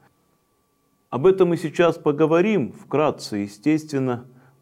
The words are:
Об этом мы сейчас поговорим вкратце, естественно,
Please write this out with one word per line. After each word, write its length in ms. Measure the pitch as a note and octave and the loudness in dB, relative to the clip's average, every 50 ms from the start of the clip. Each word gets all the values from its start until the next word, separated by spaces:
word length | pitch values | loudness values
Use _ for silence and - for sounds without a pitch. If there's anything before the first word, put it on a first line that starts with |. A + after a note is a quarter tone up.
| _ _ _ _ _ _ _ _ _ _ _ _ _ _ _ _ _ _ _ _ _ - | _ _ _ _ _ _ _ _ _ _ _ _ _ _ _ _ _ _ _ _ _ -10
Об 180 | - A#2+ C#3+ | -6 0 2
этом 220 | F#3+ F#3+ F#3+ F#3 F3 | 2 4 4 2 0
мы 80 | E3+ | 0
сейчас 420 | D#3+ - D3+ C#3 - E3+ E3 D#3+ E3 | -2 -4 -6 0 2 2 2 2 0
поговорим 720 | - D3+ C#3+ C#3+ D#3+ D3+ D#3+ E3+ F3 A3 G#3+ F3+ A#2+ G2 - | -2 -2 0 2 2 2 4 2 2 2 0 0 -2 -4 -8
вкратце, 680 | - - - C3 C#3+ D#3 C#3 - - - - G#2+ G2+ | -14 -12 -4 -2 0 0 0 -2 -4 -8 -8 -6 -6
естественно, 880 | G2+ G#2 - - - D#3 D#3 D3+ D#3 D#3 C#3 C#3 C3 B2+ B2 A2+ - - - - _ _ _ _ | -6 -6 -8 -4 0 0 0 0 -2 -4 -4 -4 -2 -2 -4 -6 -8 -16 -20 -20 _ _ _ _